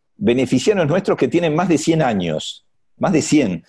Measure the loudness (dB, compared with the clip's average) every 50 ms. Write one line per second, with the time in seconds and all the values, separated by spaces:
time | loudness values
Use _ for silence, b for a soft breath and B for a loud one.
0 | _ _ _ -4 -2 0 0 0 0 0 0 0 2 2 0 2 0 0 0 0
1 | 0 -2 0 0 0 0 0 0 0 0 0 0 0 2 0 0 2 0 0 2
2 | 0 0 0 -2 -2 -4 -4 -6 -8 -10 -14 -16 _ _ _ _ _ _ _ -4
3 | -2 0 2 0 2 2 2 2 2 0 -2 -6 b